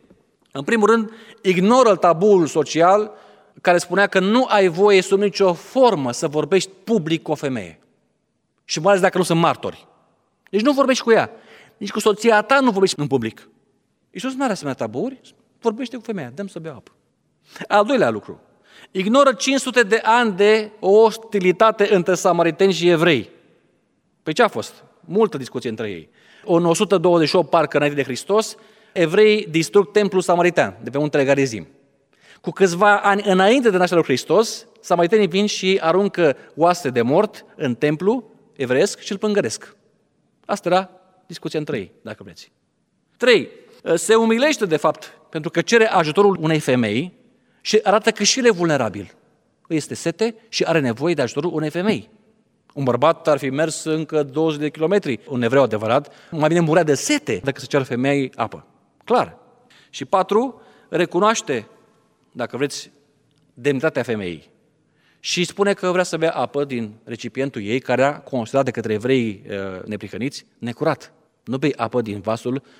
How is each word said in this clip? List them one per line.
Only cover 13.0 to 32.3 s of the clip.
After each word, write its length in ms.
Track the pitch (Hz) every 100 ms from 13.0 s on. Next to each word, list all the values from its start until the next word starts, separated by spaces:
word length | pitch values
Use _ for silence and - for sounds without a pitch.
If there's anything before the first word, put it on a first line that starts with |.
în 60 | 147
public. 420 | 131 110 - - _ _ _ _ _ _
Iisus 240 | 180 254
nu 80 | 262
are 100 | 269
asemenea 260 | 190 147 127
taburi, 560 | 113 113 233 269 - _ _ _
vorbește 360 | 233 220 247 254
cu 60 |
femeia, 300 | 214 202 123
„Dă-mi 140 | 135 196
să 100 | 170
beau 180 | 160 120
apă.” 160 | - _ _ _ _ _ _ - 180
Al 160 | 208
doilea 260 | 208 262 135
lucru, 300 | 107 - 85 _ _ _ - -
ignoră 420 | 185 190 262 277
cinci 280 | 247 - 269
sute 220 | 254 247
de 180 | 208 220
ani 300 | 220 233 233
de 380 | 185 208 220 214 -
o 100 | 180
ostilitate 1040 | 208 220 220 - 202 180 175 220 220 202
între 200 | 196 175
samariteni 580 | 180 185 170 165 156 196
și 160 | 165 175
evrei. 420 | 165 170 135 95 _ _ _ _ _ _ _ _ _
Păi 100 | -
ce 100 | 156
a 60 | 220
fost? 360 | 117 - - _ _
Multă 360 | - 180 220 143
discuție 340 | 120 127 117
între 200 | 110 107
ei. 180 | 87 76 _ _ _
În 200 | - 170 170
o 80 |
sută 240 | 165 202 190
douăzeci 300 | 180 170 151
și 80 | 190
opt, 140 | 156
parcă 260 | 170 151 147
înainte 220 | 147 147
de 60 |
Hristos, 520 | 131 123 - 208 214 - _ _ _
evreii 540 | - 160 190 214 214 180
distrug 440 | 160 160 202 196
templul 320 | 214 202 185
samaritean 560 | 175 175 175 165 110 98
de 80 | 117
pe 80 | 131
muntele 260 | 151 147
Garizim. 440 | 135 139 135 107 80 _ _ _ _ _ _